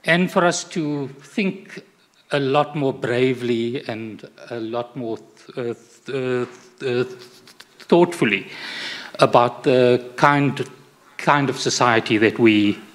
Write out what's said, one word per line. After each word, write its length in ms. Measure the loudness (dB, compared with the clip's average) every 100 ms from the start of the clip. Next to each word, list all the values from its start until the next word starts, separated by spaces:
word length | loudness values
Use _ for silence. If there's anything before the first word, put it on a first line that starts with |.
| 2
and 260 | 2 2
for 120 | 2
us 200 | 2 0
to 460 | -6 -6 -4 -4 -6 -12
think 600 | -10 -4 -4 -4 -14 -20 -20 _ _ _ _
a 80 | -2
lot 360 | 0 0 0 -2
more 160 | -4
bravely 960 | -4 -4 0 0 0 -2 -2 -2 -6 -8
and 400 | -10 -10 -14 -18 -20 -12
a 100 | -10
lot 360 | -6 -6 -8 -8
more 220 | -8 -8
th-, 400 | -12 _ -16 -8
uh, 180 | -8 -8 -14 -20 -8
th-, 20 |
uh, 360 | -6 -2 -2 -4 -10 -20 _
th-, 280 | -4 -2 -2
uh, 80 | -6 -20 -20 -20 _ -20 _
thoughtfully 680 | 4 4 4 2 -2 -2 -6 -14 -12 -12 -12 -12 -14 0
about 440 | 4 6 2 0
the 480 | 2 4 4 4 0 2
kind, 520 | 4 4 0 -2 -10 -12 -20 _ _ -6
kind 320 | 0 2 0
of 80 | -2
society 600 | -4 2 2 2 2 2
that 220 | 2 4
we 380 | 4 4 2 -2 -10